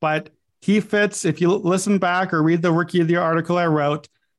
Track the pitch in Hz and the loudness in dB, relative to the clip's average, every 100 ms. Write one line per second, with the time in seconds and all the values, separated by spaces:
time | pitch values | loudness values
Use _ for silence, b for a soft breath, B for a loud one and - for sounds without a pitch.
0 | 156 156 151 _ _ _ - 208 202 208 | -4 -2 -6 _ _ _ 0 0 0 0
1 | 208 - 180 147 170 202 175 185 196 202 | 0 -2 -4 0 0 0 0 -2 0 0
2 | 180 180 185 165 160 170 175 165 170 180 | 0 -2 -2 0 2 2 0 0 0 0
3 | 165 170 165 165 165 175 170 151 147 156 | 0 0 0 -2 -2 0 0 0 0 -2
4 | - _ _ | -6 _ _